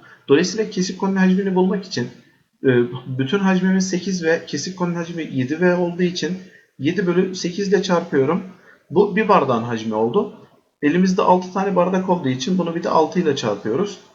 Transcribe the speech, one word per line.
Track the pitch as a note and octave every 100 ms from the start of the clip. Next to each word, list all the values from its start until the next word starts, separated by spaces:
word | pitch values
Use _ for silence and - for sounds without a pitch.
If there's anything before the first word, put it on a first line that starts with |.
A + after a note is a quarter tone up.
| - - -
Dolayısıyla | C#3 F#3 G#3+ G#3+
kesik | F#3+ F3+ -
koninin | G3 F#3+
hacmini | F#3 F#3 G3
bulmak | F#3 F#3 G#3
için, | - - B2 - _ _ _ -
e, | C#3 A#2+ A#2+ - - C3
bütün | C3+ G3+
hacmimiz | F#3+ F#3 F#3 F#3+ F#3
sekiz | F3 G3+ F#3
ve | D#3+ D#3+ -
kesik | D3 F#3+ -
koninin | F3 E3+
hacmi | E3 E3 D3
yedi | C3+ B2+ D#3
V | F3+
olduğu | F3+ F3 E3+
için | F3+ E3+ D#3 F#3 - - _ -
yedi | C3+ F3+ F3+
bölü | F3 -
sekiz | - E3+ F#3+ F#3+
ile | F#3+
çarpıyorum. | F#3 E3+ - D3 C3+ F3+ - - _ _ -
Bu | D3 G3+ F3+
bir | G#3
bardağın | F#3 C3 A#2
hacmi | A#2+ A2+ A2
oldu. | G#2+ A2+ G3 A#3 - - _ _ -
Elimizde | D3 F3 F#3+ F#3
altı | - F3+ -
tane | G3 G3+ F3+
bardak | F3+ F#3 F3+
olduğu | F3 C3+
için | B2+ - F3+
bunu | E3+
bir | E3
de | -
altı | E3 D#3 F#3
ile | D#3+ C3+
çarpıyoruz. | A2+ G2 A2 C3 G3+ - -